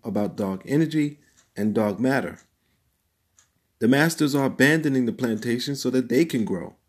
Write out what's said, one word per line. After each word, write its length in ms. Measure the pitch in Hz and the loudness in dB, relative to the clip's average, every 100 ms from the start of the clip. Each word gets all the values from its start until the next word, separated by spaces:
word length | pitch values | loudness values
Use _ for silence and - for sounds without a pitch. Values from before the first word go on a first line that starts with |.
about 320 | 113 101 104 - | -6 -2 -2 -2
dark 260 | 98 95 | -4 -6
energy 540 | - 143 156 156 147 147 _ _ _ - | -2 0 0 0 -4 -6 _ _ _ -4
and 180 | 107 | -2
dark 240 | 107 104 98 | 0 0 0
matter. 400 | 127 131 85 76 _ _ _ _ _ _ _ _ _ _ _ _ _ _ | 0 0 -2 -10 _ _ _ _ _ _ _ _ _ _ _ _ _ _
The 80 | 110 | 2
masters 440 | 135 165 160 147 | 4 2 2 0
are 140 | 139 135 | 2 0
abandoning 600 | 95 135 160 151 131 120 | 4 4 4 2 0 0
the 60 | |
plantation 600 | 98 127 110 120 120 139 | -2 -4 -2 -2 -4 -4
so 160 | 139 127 | -4 0
that 180 | 127 117 | 0 2
they 160 | 131 | 2
can 200 | 165 131 | 2 0
grow. 320 | 101 90 - - | -2 -4 -8 -16